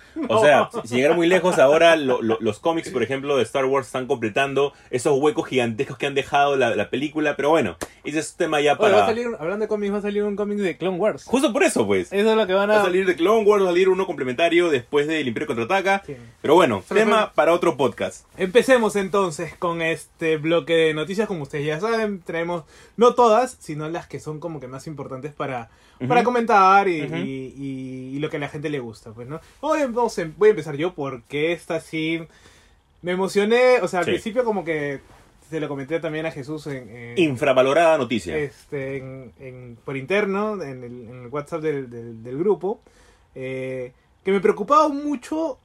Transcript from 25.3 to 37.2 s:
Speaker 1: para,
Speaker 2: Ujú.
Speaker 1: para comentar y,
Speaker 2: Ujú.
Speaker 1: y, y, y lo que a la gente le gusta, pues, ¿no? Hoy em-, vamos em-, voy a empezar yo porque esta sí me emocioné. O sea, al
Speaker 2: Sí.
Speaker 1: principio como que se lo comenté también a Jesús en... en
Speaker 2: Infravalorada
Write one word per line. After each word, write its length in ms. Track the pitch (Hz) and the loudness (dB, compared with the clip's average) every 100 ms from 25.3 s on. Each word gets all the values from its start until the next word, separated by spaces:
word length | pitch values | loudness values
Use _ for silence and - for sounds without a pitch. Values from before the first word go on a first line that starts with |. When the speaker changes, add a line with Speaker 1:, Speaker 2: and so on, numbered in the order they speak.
Speaker 1:
para, 360 | - 143 123 113 _ _ - | -10 -8 -8 -12 _ _ -8
Speaker 2:
Ujú. 80 | 127 | 0
Speaker 1:
para 160 | 240 | 2
comentar 640 | 233 247 226 214 190 196 196 | 2 2 4 6 8 6 4
y, 140 | 165 | 0
Speaker 2:
Ujú. 120 | 151 - | -4 -6
Speaker 1:
y, 120 | 135 135 131 117 | -6 -8 -12 -12
y, 560 | 139 131 131 131 131 139 | -10 -10 -10 -12 -10 -6
y 20 | |
lo 120 | 151 | -6
que 80 | 151 | -6
a 20 | |
la 80 | 143 | -8
gente 220 | 151 156 | -8 -6
le 80 | 147 | -6
gusta, 320 | 117 110 117 | -8 -14 -18
pues, 160 | 110 123 | -18 -14
¿no? 120 | 156 - _ | -16 -16 _
Hoy 220 | 294 320 | -2 0
em-, 100 | 269 | 0
vamos 240 | 233 233 214 | 0 -2 -2
em-, 140 | 165 151 | -6 4
voy 100 | 214 | 4
a 20 | |
empezar 240 | 180 151 143 | 4 -2 -4
yo 180 | 175 | -4
porque 580 | 175 139 127 - 143 160 | -4 -8 -8 -8 -4 -2
esta 280 | 170 - 165 | -2 -4 -8
sí 460 | - 160 160 165 160 _ - _ _ _ _ _ | -6 -6 -4 -6 -8 _ -20 _ _ _ _ _
me 100 | 170 | -6
emocioné. 680 | 185 190 202 214 233 254 247 | -4 -2 0 2 4 6 4
O 60 | 185 | 2
sea, 100 | 185 | -2
al 60 | 170 | -2
Speaker 2:
Sí. 60 | |
Speaker 1:
principio 300 | 185 226 220 | -2 -2 -2
como 200 | 240 202 | -2 -2
que 360 | 160 156 143 135 - - _ _ - | -4 -4 -4 -8 -14 -20 _ _ -12
se 100 | 156 | -8
lo 80 | 147 | -6
comenté 320 | 139 135 160 | -8 -6 -6
también 240 | 160 156 | -4 -6
a 60 | 160 | -8
Jesús 360 | 151 131 156 147 | -8 -10 -10 -10
en... 200 | 135 117 | -12 -12
en 300 | 120 120 | -16 -6
Speaker 2:
Infravalorada 800 | 120 | 0